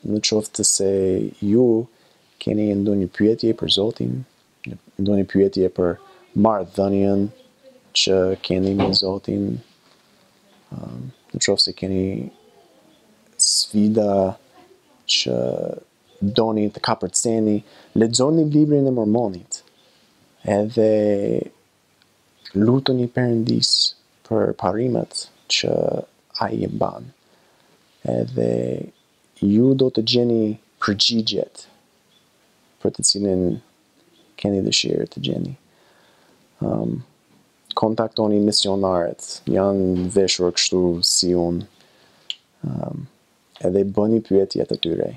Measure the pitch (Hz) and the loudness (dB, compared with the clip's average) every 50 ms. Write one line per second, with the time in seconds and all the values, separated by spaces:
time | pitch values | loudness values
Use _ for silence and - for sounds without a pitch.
0 | - - 104 107 - - 110 107 104 - _ - 104 - - - 98 98 98 98 | -4 -2 -4 -2 -2 0 0 0 -2 -2 _ -2 0 0 0 2 0 0 2 2
1 | 95 95 92 95 107 104 - _ 104 101 101 117 127 120 113 110 117 - _ _ | 2 0 0 0 -2 -4 -6 _ -2 2 4 4 4 4 4 2 0 -4 _ _
2 | _ _ _ _ _ _ _ _ - - 104 107 107 104 101 101 101 104 101 101 | _ _ _ _ _ _ _ _ -4 -2 -2 0 0 0 0 0 0 0 0 0
3 | 92 87 - - 104 107 113 113 - 113 113 - - - - - 98 113 113 - | -2 -4 0 2 2 2 4 2 0 -2 0 -2 -2 -2 0 0 0 -2 -2 -4
4 | - - 123 131 127 _ _ _ _ _ _ _ - - - - _ - _ - | -6 -4 -4 -6 -10 _ _ _ _ _ _ _ -16 -16 -16 -18 _ -20 _ -4
5 | 98 98 104 98 98 95 - 98 98 98 - 98 92 92 - - 90 87 85 - | 0 0 2 2 0 0 2 2 2 2 2 0 0 0 0 0 -2 -2 -2 -4
6 | - - - - - _ - - 101 110 110 101 92 87 - - 98 98 98 98 | -10 -20 -20 -20 -20 _ 0 2 2 4 2 2 -4 -6 -2 -2 0 2 2 2
7 | 98 98 98 98 101 104 - - - - _ _ _ - _ - _ _ _ - | 2 2 2 2 0 -2 -4 -14 -20 -20 _ _ _ -20 _ -20 _ _ _ -2
8 | - - 95 95 92 92 95 - - - 90 92 95 98 98 98 92 92 95 98 | 0 2 2 2 2 0 -2 -4 -2 -2 -2 0 0 0 2 2 0 2 0 0
9 | 95 95 95 101 - - 104 101 101 98 120 120 - _ _ _ _ _ _ _ | -2 -2 -4 -4 -6 -4 -4 -2 -2 -2 -4 -6 -10 _ _ _ _ _ _ _
10 | _ _ _ _ _ _ _ _ _ _ _ _ _ _ - - - - 60 60 | _ _ _ _ _ _ _ _ _ _ _ _ _ _ -14 -14 -14 -14 -14 -12
11 | 131 131 - _ _ _ - - - - 98 98 - - 92 - - 95 95 95 | -14 -14 -16 _ _ _ -6 -4 0 0 2 2 0 0 0 -6 -6 -4 -2 -2
12 | 95 95 95 110 - - - _ _ _ _ - _ _ _ _ _ _ _ _ | -2 -2 -2 -6 -8 -10 -14 _ _ _ _ -20 _ _ _ _ _ _ _ _
13 | _ _ _ _ _ _ _ - - - - - - - - 107 104 107 107 113 | _ _ _ _ _ _ _ -4 -2 -2 0 -2 -2 -2 0 2 2 2 2 2
14 | 107 101 98 98 95 95 98 - _ _ _ - - _ - _ _ _ _ _ | 2 2 2 2 0 0 -2 -8 _ _ _ -20 -20 _ -20 _ _ _ _ _
15 | _ - - - - 64 62 60 62 62 50 50 50 50 50 - - _ _ _ | _ -4 -2 -2 0 -2 -2 -2 -2 -2 -4 -4 -6 -8 -8 -12 -14 _ _ _
16 | _ _ _ - 98 101 104 - 113 113 110 107 104 104 - - - - 113 - | _ _ _ -4 -4 -2 0 0 0 2 2 0 0 -2 -4 -4 -4 -4 -4 -2
17 | - 90 - - - 120 113 113 110 107 104 104 - - - - - - _ 104 | -4 -6 -4 -2 -2 0 0 2 2 2 0 0 -2 -8 -20 -20 -20 -4 _ 2
18 | 110 113 117 123 127 143 160 165 156 151 147 151 151 147 147 143 139 135 127 120 | 2 2 2 0 2 2 4 2 2 4 4 4 4 4 4 2 2 2 0 0
19 | 110 104 107 120 120 104 92 87 92 _ - - _ _ _ _ _ _ _ _ | 0 2 2 2 0 -2 -4 -8 -12 _ -16 -16 _ _ _ _ _ _ _ _
20 | _ _ _ _ _ _ _ _ _ - 104 101 104 110 120 117 107 110 107 107 | _ _ _ _ _ _ _ _ _ 0 0 2 0 0 2 2 4 4 4 4
21 | 107 104 104 101 101 110 58 - - - _ _ _ _ _ _ _ _ _ _ | 4 2 2 0 0 0 -2 -2 -4 -6 _ _ _ _ _ _ _ _ _ _
22 | _ _ _ _ _ _ _ _ _ - - 98 107 113 123 135 135 - 131 127 | _ _ _ _ _ _ _ _ _ -6 0 2 4 4 4 2 2 0 0 0
23 | 123 120 _ 127 127 123 117 113 113 120 117 117 120 - - - - - - _ | -2 -2 _ -2 0 2 0 0 0 0 0 0 0 0 0 0 -2 -2 -4 _
24 | _ _ _ _ _ - 110 107 104 107 107 - - 95 92 107 127 127 117 117 | _ _ _ _ _ -2 0 0 0 0 -2 -2 -2 -2 -2 0 -2 0 0 -2
25 | - - - - - - _ _ _ _ - - - 50 50 50 50 50 50 - | -4 -4 -8 -12 -12 -12 _ _ _ _ -4 -2 -2 0 0 0 0 -2 -2 -4
26 | - _ _ _ _ _ _ - - 101 113 113 104 - - 107 - - - - | -8 _ _ _ _ _ _ -6 -4 -4 -2 -4 -4 -4 -2 -2 -4 -4 -4 -10
27 | 120 127 - _ _ _ _ _ _ _ _ _ _ _ _ _ _ _ _ _ | -16 -18 -20 _ _ _ _ _ _ _ _ _ _ _ _ _ _ _ _ _
28 | _ - 60 60 58 58 62 62 58 58 58 60 60 62 64 - - - _ _ | _ -4 -2 -2 -2 -4 -2 -2 0 0 0 -2 -2 -4 -6 -6 -8 -12 _ _
29 | _ _ _ _ _ _ _ - - 101 101 110 123 135 135 131 135 127 - - | _ _ _ _ _ _ _ -2 0 2 4 4 6 4 4 4 2 2 2 -2
30 | 110 117 123 123 120 120 117 113 110 107 107 - _ _ _ _ - - 101 104 | -2 0 0 2 2 2 2 0 0 -2 -4 -6 _ _ _ _ -4 -2 0 0
31 | - - 117 113 110 110 104 95 - - _ - - - _ _ _ _ _ _ | 0 0 0 -2 -2 -2 -2 -4 -4 -6 _ -20 -20 -20 _ _ _ _ _ _
32 | _ _ _ _ _ _ _ _ _ _ _ _ _ _ _ _ - 101 - - | _ _ _ _ _ _ _ _ _ _ _ _ _ _ _ _ -4 -4 -4 0
33 | - - - 101 101 101 92 90 92 87 - 113 - _ _ _ _ _ _ _ | -2 0 0 2 0 0 2 2 2 0 -2 -4 -8 _ _ _ _ _ _ _
34 | _ _ _ _ _ _ _ - - 208 202 196 101 - - - - - 50 50 | _ _ _ _ _ _ _ -4 -2 0 0 0 0 0 0 0 0 0 -2 -2
35 | - - - - - - - - - 50 - - _ _ _ _ _ _ _ _ | -4 -6 -8 -8 -6 -4 -4 -4 -4 -6 -8 -14 _ _ _ _ _ _ _ _
36 | _ _ _ _ _ _ _ _ _ _ _ _ - - - 55 57 58 - - | _ _ _ _ _ _ _ _ _ _ _ _ -6 -4 -2 -2 -2 -4 -6 -6
37 | 127 _ _ _ _ _ _ _ _ _ _ _ _ _ - - - 110 110 113 | -10 _ _ _ _ _ _ _ _ _ _ _ _ _ -4 -2 0 0 0 -2
38 | 113 110 _ - 110 104 104 104 104 104 101 - - 101 95 98 98 92 92 90 | -4 -4 _ -2 0 2 2 2 2 2 2 0 0 0 0 0 0 0 0 0
39 | 85 73 57 - - - - - _ - - 92 98 98 101 98 95 92 92 90 | 0 -2 -6 -10 -14 -16 -16 -10 _ -2 0 2 2 2 2 2 2 0 0 0
40 | 90 90 - 101 95 90 - - 90 87 87 - - - - 92 90 90 85 85 | -2 0 2 2 2 2 0 0 0 0 0 0 -2 0 0 2 2 2 0 0
41 | 87 - - - 92 87 90 87 85 85 87 87 104 - _ _ - _ _ _ | 0 0 0 0 2 2 2 2 2 0 -2 -4 -6 -10 _ _ -20 _ _ _
42 | _ _ _ _ _ _ - _ _ _ _ _ - - 131 - - - - - | _ _ _ _ _ _ -18 _ _ _ _ _ -10 -8 -6 -6 -8 -8 -8 -12
43 | 135 - _ _ _ _ _ _ _ _ _ - - 92 92 98 98 98 98 104 | -12 -14 _ _ _ _ _ _ _ _ _ -4 -4 0 2 2 0 0 0 0
44 | 104 110 113 113 110 - 98 98 98 - - - - - - - - 82 82 - | 2 2 2 0 2 2 2 2 2 2 -2 -6 -4 -4 -4 -4 -2 -2 -2 -2
45 | 50 - - | -2 -4 -6